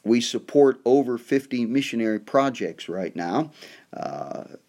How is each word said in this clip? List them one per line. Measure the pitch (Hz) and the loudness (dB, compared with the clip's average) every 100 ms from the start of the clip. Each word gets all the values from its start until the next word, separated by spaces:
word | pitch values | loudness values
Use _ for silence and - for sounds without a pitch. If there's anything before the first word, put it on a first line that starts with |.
we | 104 120 | 0 2
support | 117 117 - 147 139 131 | 2 -6 0 4 4 4
over | 120 139 127 117 | 2 2 2 -4
fifty | - 135 135 127 113 | 0 -2 0 -4 0
missionary | 135 135 113 110 107 | 0 -2 -2 -2 -2
projects | - 139 139 117 90 - - | 0 2 2 0 -6 -8 -10
right | 90 87 85 | -6 -6 -6
now, | 85 117 151 - - - _ | -4 -2 -4 -8 -20 -20 _
uh, | - - 71 - - - - | -10 -10 -8 -10 -12 -14 -18